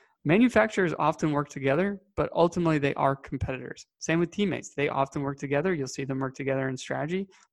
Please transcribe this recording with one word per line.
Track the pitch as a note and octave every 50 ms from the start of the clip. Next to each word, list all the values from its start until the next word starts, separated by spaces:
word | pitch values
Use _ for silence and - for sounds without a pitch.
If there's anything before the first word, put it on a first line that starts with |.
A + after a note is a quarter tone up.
| _ _ _ _ -
Manufacturers | C#3+ E3 G#3 B3+ B3 - A3 G#3+ A3 - - F#3+ E3 - -
often | D3+ D3+ D#3+ - - D#3
work | D3 D3 C#3+ -
together, | - C#3+ C3+ C3+ C3+ D#3 F#3+ G3+ G3+ G3 _ _ -
but | - D3 - -
ultimately | - E3 F3 E3+ F#3 E3+ E3 D#3 D3
they | C#3 C#3 -
are | - C#3 C#3 C#3
competitors. | - - - - C3 - - C3 B2+ B2+ - - - - _ _ -
Same | - - D#3+ E3+
with | F3 E3+
teammates. | - - G#3 F#3+ C#3 B2 - - -
They | - C#3 C#3
often | - C#3 C#3 C3+ - D3+ C#3
work | C3+ C#3 -
together. | - C#3 C#3 C#3+ D#3 F#3+ F3+
You'll | D3+ C3+
see | B2+ - - C3+
them | C3 C3+ C3
work | C3+ C3 C3
together | - C#3 C3+ C3+ C3+ C3+ C3
in | B2+
strategy, | C3 - - C#3 C3 C#3 D3+ F3 F#3+ G3 F#3+ _ - _ _